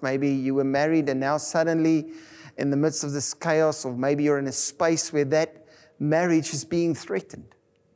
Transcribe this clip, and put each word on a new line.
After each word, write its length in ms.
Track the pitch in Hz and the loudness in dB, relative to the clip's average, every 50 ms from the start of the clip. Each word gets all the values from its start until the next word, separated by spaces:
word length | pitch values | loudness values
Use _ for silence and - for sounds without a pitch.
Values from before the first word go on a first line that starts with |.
| - | -4
Maybe 260 | 131 135 135 143 143 | -2 -2 0 0 0
you 240 | 135 135 131 135 135 | 0 0 0 0 0
were 100 | 139 135 | 0 2
married 460 | 135 135 139 147 156 165 160 147 139 | 2 2 2 2 4 2 2 2 0
and 100 | 131 131 | 0 0
now 180 | 135 139 151 | 0 0 0
suddenly 760 | 151 - - - 165 160 165 160 160 160 160 160 156 151 - - - - - - - - 139 - | -2 -2 -2 0 0 0 2 2 2 2 2 2 2 0 -4 -12 -18 -20 -20 -20 -20 -20 -14 -8
in 140 | - 139 143 | -4 -2 0
the 80 | 139 | 2
midst 260 | 143 151 160 151 - 156 | 2 2 0 0 -2 -4
of 100 | 147 139 | -4 -4
this 200 | 143 131 - - | -4 -4 -4 -4
chaos, 500 | - - 170 156 160 160 156 151 - - | -4 -2 0 2 2 2 2 0 -2 -4
or 100 | 131 123 | -6 -4
maybe 300 | 120 131 139 147 147 147 | -2 -2 0 0 2 2
you're 120 | 147 143 | 2 2
in 80 | 139 139 | 0 -2
a 60 | 135 | -4
space 600 | 127 - - - - - 175 165 165 156 - - | -4 -4 -4 -4 -2 0 0 2 2 0 -2 -2
where 140 | 160 147 139 | 0 0 0
that 400 | 131 151 156 165 - - - - - - - - - _ | 2 2 2 0 0 -4 -12 -20 -20 -20 -20 -20 -18 _
marriage 560 | - 143 147 156 165 180 175 165 160 147 - - | -4 0 0 2 2 4 4 2 2 2 0 -4
is 100 | 139 - | -6 -4
being 300 | - 175 170 170 170 151 | -2 -2 0 0 0 -2
threatened 600 | - - - 196 190 190 - - - - - _ _ _ _ _ _ _ _ _ | -2 -4 -6 -6 -6 -6 -8 -14 -18 -18 -20 _ _ _ _ _ _ _ _ _